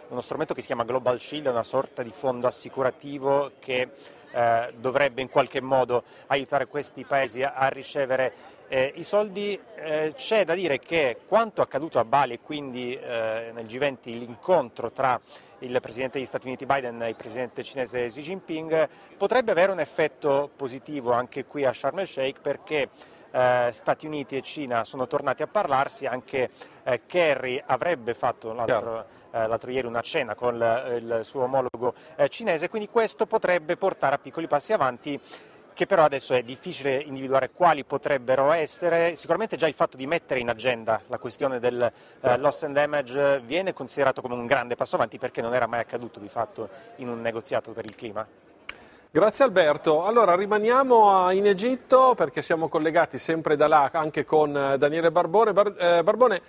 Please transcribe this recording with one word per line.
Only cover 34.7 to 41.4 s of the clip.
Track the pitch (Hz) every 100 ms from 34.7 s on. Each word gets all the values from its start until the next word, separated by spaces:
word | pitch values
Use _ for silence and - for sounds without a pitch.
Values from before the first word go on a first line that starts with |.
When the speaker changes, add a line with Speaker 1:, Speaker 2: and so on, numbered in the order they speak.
Speaker 1:
avanti | 214 131 123 156 139 - - - - -
che | - 131
però | 185
adesso | 151 139 -
è | 127
difficile | 120 131 185 139 139 135
individuare | 151 135 135 135 127
quali | - 175 147 -
potrebbero | 139 147 139 123 131 139
essere. | 165 147 - 175 170 170 160
Sicuramente | - 170 220 151
già | 160
il |
fatto | - 165 131
di | 135
mettere | 170 - 131
in | 120
agenda | 113 123 117 110 107 -
la | 120
questione | 123 -